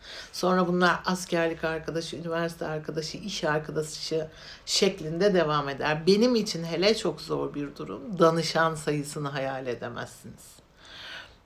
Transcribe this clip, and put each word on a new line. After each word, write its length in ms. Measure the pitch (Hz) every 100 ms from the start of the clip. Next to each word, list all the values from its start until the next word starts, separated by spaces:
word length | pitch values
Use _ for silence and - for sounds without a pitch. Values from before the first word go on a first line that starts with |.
| - - -
Sonra 340 | - 180 185 175
bunlar 320 | 180 180 160 -
askerlik 580 | 180 - 175 165 165
arkadaşı, 520 | 160 160 156 160 165 -
üniversite 500 | 170 165 170 165 160
arkadaşı, 520 | 156 156 156 151 -
iş 260 | 196 -
arkadaşı 840 | 160 151 151 156 151 - - 160 156 - - - -
şeklinde 680 | - 196 185 156 165 202
devam 360 | 185 156 151 139
eder. 380 | 135 143 160 160
Benim 280 | 202 247 233
için 280 | 196 165
hele 340 | 165 170 196 220
çok 240 | 185 151
zor 320 | - 147 139
bir 220 | 147 143 -
durum. 440 | 156 190 269 175
Danışan 560 | 165 165 160 160 160 156
sayısını 520 | 151 147 139 156 143
hayal 400 | 139 135 135 131
edemezsiniz. 880 | 120 120 117 123 - 117 - - - - _ - - - - - -